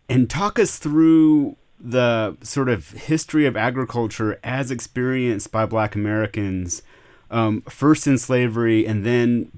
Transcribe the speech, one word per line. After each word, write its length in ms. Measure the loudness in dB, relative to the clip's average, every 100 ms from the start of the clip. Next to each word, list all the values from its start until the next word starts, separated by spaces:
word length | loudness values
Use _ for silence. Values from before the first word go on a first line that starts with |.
| -2
and 200 | 0 2
talk 300 | 0 -2 0
us 200 | 0 -2
through 800 | -2 4 6 6 6 4 2 -6 _ _
the 560 | -4 0 2 0 -2 -6
sort 260 | -8 -4 0
of 220 | -2 -4
history 560 | -12 -4 -4 0 2 2
of 100 | 0
agriculture 840 | -2 -2 -4 -4 -4 -2 -4 -4
as 260 | -6 -6 -6
experienced 800 | -8 -8 -4 -2 0 -2 -2 -4
by 140 | -2 -2
Black 280 | 0 -2 -2
Americans, 840 | -2 -2 -2 -4 -4 -4 -6 -10 -14 _ _ _ -6
um, 320 | -2 0 -2
first 440 | -6 0 2 2 2
in 120 | 0
slavery 680 | 2 0 0 0 2 2 2
and 180 | -2 0
then 440 | 2 2 0 -4